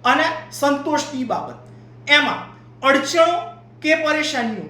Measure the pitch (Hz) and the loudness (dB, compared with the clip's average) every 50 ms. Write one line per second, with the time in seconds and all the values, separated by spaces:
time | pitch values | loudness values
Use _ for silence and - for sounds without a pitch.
0 | - 247 269 302 320 330 320 - - - - - 285 285 277 277 - 320 302 277 | 4 2 2 4 2 0 -2 -6 -10 -14 -6 0 0 2 2 0 -2 -2 -2 -2
1 | - - 285 254 254 214 185 - - 120 - - - - - - - - - - | -2 -4 -6 -8 -4 -4 -4 -6 -6 -10 -14 -16 -20 -20 -20 -20 -20 -20 -20 -14
2 | - - 294 294 285 254 - - - - - - - - - - - 269 277 277 | 0 4 4 4 4 2 -4 -6 -10 -16 -18 -20 -20 -20 -16 -2 2 2 2 2
3 | - - - 330 330 339 349 349 - - - - - - - - - 302 320 330 | 2 0 2 4 4 4 2 -2 -6 -8 -14 -18 -20 -20 -20 -6 0 0 2 2
4 | 311 302 302 311 294 - 294 254 233 226 220 190 151 | 2 0 0 0 -2 -2 -4 -4 -4 -4 -6 -8 -10